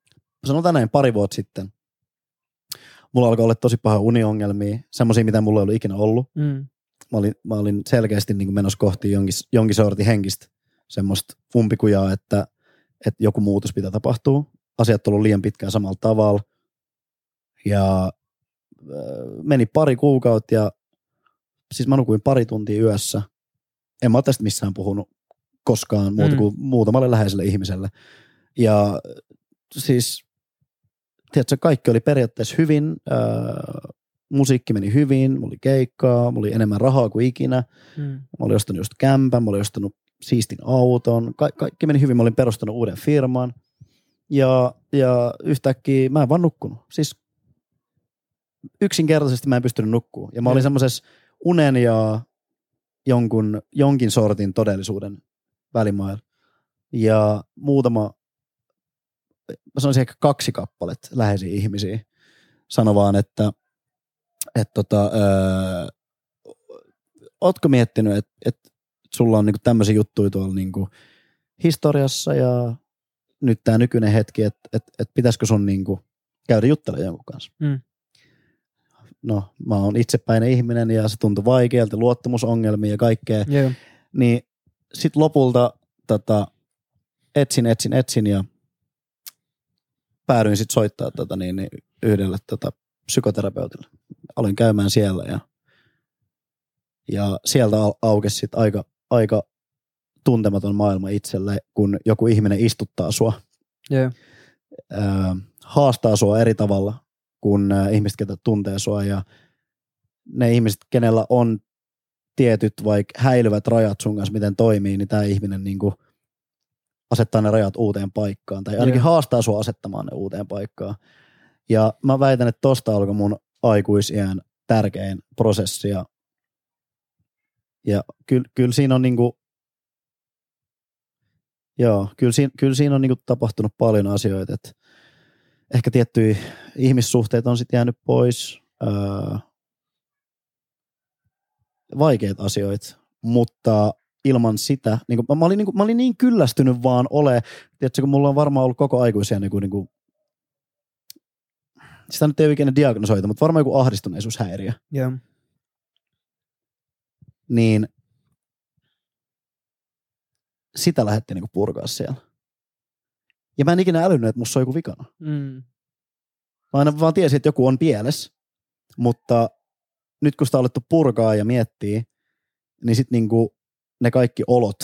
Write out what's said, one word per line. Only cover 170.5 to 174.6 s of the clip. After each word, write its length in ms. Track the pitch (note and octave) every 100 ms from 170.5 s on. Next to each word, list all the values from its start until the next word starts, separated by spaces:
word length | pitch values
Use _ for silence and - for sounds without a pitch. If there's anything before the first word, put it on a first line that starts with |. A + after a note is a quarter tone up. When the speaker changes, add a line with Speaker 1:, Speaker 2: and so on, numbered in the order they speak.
| C3+
Speaker 1:
on 20 |
alettu 200 | B2+ - -
purkaa 460 | E3 C#3 A#2 A2
ja 100 | G#2+
miettiä, 580 | G#2 B2 A2+ _ G2+ G#2+ A2+ _ _ _ _ _ _ _
niin 120 | A#2+ A#2
sit 140 | C3
niinku 460 | A#2+ A2 A2+ A2+ - _ _ _ -
ne 100 | A#2+
kaikki 320 | B2+ B2 - -
olot, 300 | B2